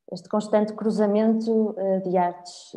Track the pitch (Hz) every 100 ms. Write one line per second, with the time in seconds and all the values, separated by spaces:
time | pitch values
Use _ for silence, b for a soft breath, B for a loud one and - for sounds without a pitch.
0 | - 180 - 214 208 214 208 214 220 190
1 | 214 208 220 220 226 220 214 185 196 190
2 | 185 180 175 175 - - -